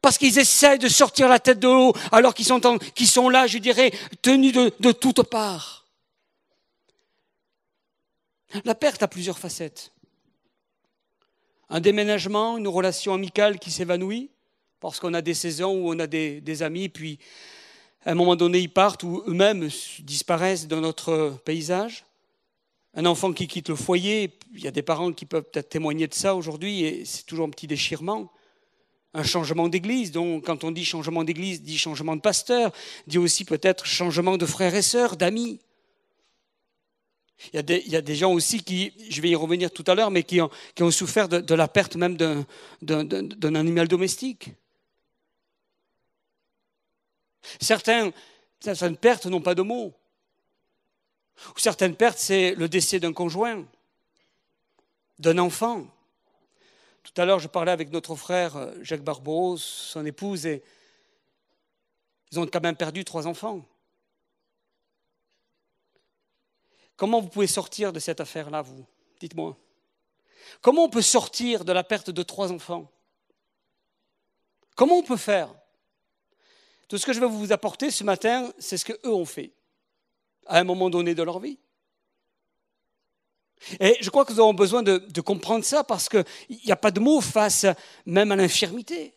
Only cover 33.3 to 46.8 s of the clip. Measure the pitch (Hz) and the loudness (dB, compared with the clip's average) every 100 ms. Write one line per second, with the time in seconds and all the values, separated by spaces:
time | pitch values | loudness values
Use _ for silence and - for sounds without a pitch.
33.3 | - 196 156 190 185 - - 175 156 180 | 0 -2 0 2 0 -2 -2 0 0 0
34.3 | 190 165 - 185 190 185 240 240 180 180 | 0 -2 0 0 2 0 2 0 0 -2
35.3 | 220 233 214 _ _ _ _ _ _ _ | -2 -6 -10 _ _ _ _ _ _ _
36.3 | _ _ _ _ _ _ _ _ _ _ | _ _ _ _ _ _ _ _ _ _
37.3 | _ - 156 143 175 180 160 143 147 185 | _ -10 -8 -2 -2 0 -4 -2 0 2
38.3 | 175 - 226 175 185 202 - 214 139 170 | 2 0 -4 -4 -4 -4 -8 -12 -4 0
39.3 | 170 160 175 175 - 165 185 220 185 165 | 0 0 -2 -2 -4 0 2 2 0 0
40.3 | 175 160 - - - 170 156 180 - 190 | 0 0 -4 -20 0 0 2 0 0 0
41.3 | 175 156 165 156 202 190 170 175 170 160 | 0 2 2 4 2 0 -2 -2 0 -2
42.3 | 147 143 - - - 156 156 151 185 196 | -2 -8 -14 -20 -16 -4 -2 -2 -6 -6
43.3 | - 156 156 160 170 165 175 190 - 262 | -4 -2 0 0 2 2 0 -2 -4 -8
44.3 | 233 - - _ _ _ _ _ _ _ | -12 -18 -20 _ _ _ _ _ _ _
45.3 | _ _ _ _ _ _ _ _ _ _ | _ _ _ _ _ _ _ _ _ _
46.3 | _ _ _ _ _ | _ _ _ _ _